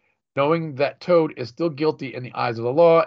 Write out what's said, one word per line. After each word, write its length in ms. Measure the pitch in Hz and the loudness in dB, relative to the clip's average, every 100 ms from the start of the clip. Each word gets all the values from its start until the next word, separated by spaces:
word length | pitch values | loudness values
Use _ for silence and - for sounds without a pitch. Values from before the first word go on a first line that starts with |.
| _ _ _ - | _ _ _ -4
Knowing 380 | 143 165 160 131 | 0 -2 -4 -4
that 240 | 143 - | -4 -4
Toad 340 | - 175 156 - | 2 2 2 -4
is 120 | 123 | -12
still 200 | - 165 | -6 -6
guilty 460 | 139 156 151 131 | -2 -2 -2 -8
in 80 | 123 | -12
the 100 | 123 | -12
eyes 240 | 123 123 113 | -6 -4 -4
of 60 | |
the 80 | 120 | -2
law 320 | 143 170 165 | 4 6 6